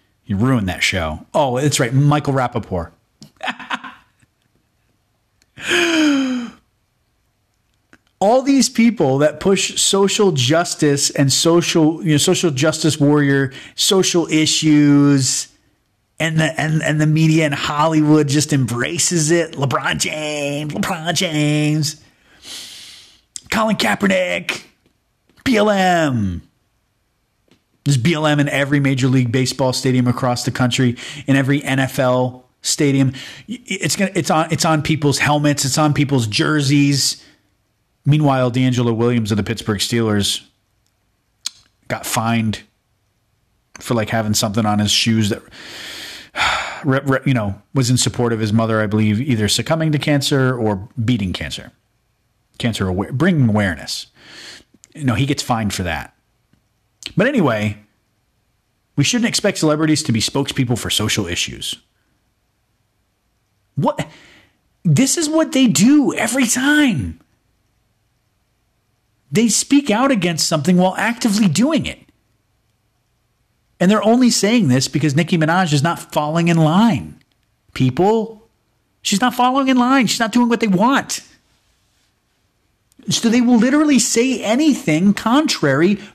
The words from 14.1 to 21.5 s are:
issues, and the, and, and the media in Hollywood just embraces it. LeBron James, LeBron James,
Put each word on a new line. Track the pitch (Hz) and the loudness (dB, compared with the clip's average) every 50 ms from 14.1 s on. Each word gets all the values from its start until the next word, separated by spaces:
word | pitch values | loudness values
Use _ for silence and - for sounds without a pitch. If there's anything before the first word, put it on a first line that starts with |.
| - 175 151 | 0 0 0
issues, | 160 156 156 156 147 - - 156 156 151 147 147 143 143 143 143 143 143 135 131 - - - - - _ _ _ _ _ _ _ _ _ _ _ _ _ - | 0 0 0 2 0 0 0 2 4 4 6 6 6 6 6 4 4 4 2 0 -2 -4 -6 -8 -10 _ _ _ _ _ _ _ _ _ _ _ _ _ -6
and | 156 165 160 160 | -6 -2 0 0
the, | 156 143 - - | 0 0 -2 -2
and, | 160 156 156 156 | -2 -2 -2 -2
and | - 143 151 151 | 0 0 0 0
the | 151 | 2
media | 156 151 160 160 160 156 165 160 | 2 2 4 4 4 4 2 2
in | 143 | 0
Hollywood | 139 135 - 151 147 147 156 165 160 156 151 147 151 156 147 | -2 -4 -6 -4 -2 0 0 2 2 2 4 4 4 4 4
just | 135 135 151 147 - | 2 0 0 0 0
embraces | 151 135 127 113 120 120 123 76 175 170 - - 185 165 151 151 | 0 0 0 -2 -2 -4 -4 -4 -2 -2 -2 -2 0 0 0 0
it. | 175 170 160 160 - | 0 0 0 -4 -4
LeBron | 135 135 123 156 151 - 170 170 - | -4 -4 -2 -2 -2 -2 -4 -4 -4
James, | - - 151 151 151 151 151 147 143 143 143 147 151 151 170 | -4 -6 -6 -6 -6 -6 -6 -6 -6 -6 -6 -6 -8 -6 -6
LeBron | 214 - - 180 160 160 170 170 | -6 -4 -4 -6 -6 -6 -4 -4
James, | - 190 170 151 151 151 147 | -2 -4 -2 -2 -2 -2 0